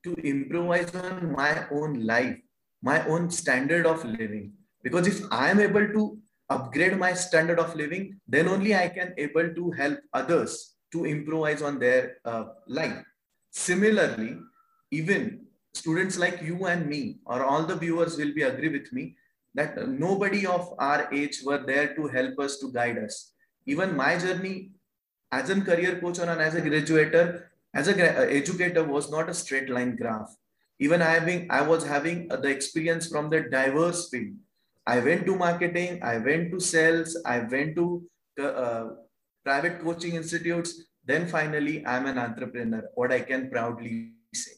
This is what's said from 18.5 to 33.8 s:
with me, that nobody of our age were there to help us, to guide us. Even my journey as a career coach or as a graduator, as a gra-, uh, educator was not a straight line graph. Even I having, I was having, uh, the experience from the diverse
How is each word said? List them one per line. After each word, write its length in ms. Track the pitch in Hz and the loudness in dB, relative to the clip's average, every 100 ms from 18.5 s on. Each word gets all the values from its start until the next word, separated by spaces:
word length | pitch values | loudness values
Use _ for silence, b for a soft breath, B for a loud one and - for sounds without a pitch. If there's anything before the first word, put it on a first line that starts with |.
| 127 151 | 0 -2
with 240 | 139 - | -4 -6
me, 220 | 123 131 b b b _ - | -10 -10 b b b _ -4
that 340 | 151 - 127 | -4 -4 -6
nobody 560 | 131 170 196 202 202 190 | -2 0 0 0 0 0
of 260 | 180 180 - | -2 -4 -4
our 340 | 135 147 - | 0 0 0
age 300 | 139 147 - | -2 -4 -4
were 220 | 131 143 127 | -2 -2 0
there 300 | 139 147 156 | 0 0 -2
to 100 | 147 | -2
help 320 | 127 131 135 | 0 -2 -2
us, 220 | 139 - | -4 -4
to 120 | 135 | -6
guide 280 | 120 120 110 | -2 0 -2
us. 320 | 107 - - _ _ _ - | -6 -10 -16 _ _ _ -4
Even 300 | 147 190 151 | -2 0 0
my 240 | 135 175 | 0 0
journey 500 | 185 180 190 185 - - _ _ _ _ _ | 0 -4 -6 -8 -12 -20 _ _ _ _ _
as 180 | 127 135 | -4 0
a 100 | 196 | 0
career 400 | 185 170 180 175 | 2 2 2 -2
coach 200 | 175 175 | -4 -2
or 100 | 170 | -2
as 240 | 160 156 | 0 0
a 80 | 165 | 0
graduator, 880 | 156 151 151 156 156 165 175 175 - _ _ | 2 0 4 4 6 6 4 0 -14 _ _
as 140 | 143 151 | -2 2
a 60 | 175 | 4
gra-, 200 | 170 131 | 4 6
uh, 80 | 123 | 4
educator 560 | 143 143 180 180 165 | 2 0 0 2 2
was 260 | 156 139 147 | 2 -2 -2
not 200 | 151 160 | -4 -2
a 40 | |
straight 360 | 170 - 135 135 | -6 -4 -4 -2
line 240 | 123 123 113 | -2 -2 -2
graph. 420 | 113 110 107 - _ _ _ _ | -4 -6 -8 -16 _ _ _ _
Even 240 | 143 175 | 2 4
I 80 | 165 | 4
having, 380 | 165 165 175 - | 4 2 -2 0
I 140 | 127 | 2
was 200 | 147 160 | 4 2
having, 480 | 143 147 160 175 170 | 2 -2 -2 -4 -6
uh, 40 | 131 | -2
the 140 | 139 | -2
experience 580 | 135 - 160 160 165 165 | -2 -2 -2 0 0 -2
from 240 | 151 151 | -4 0
the 100 | 156 127 | 0 2
diverse 600 | 131 135 143 | 0 2 2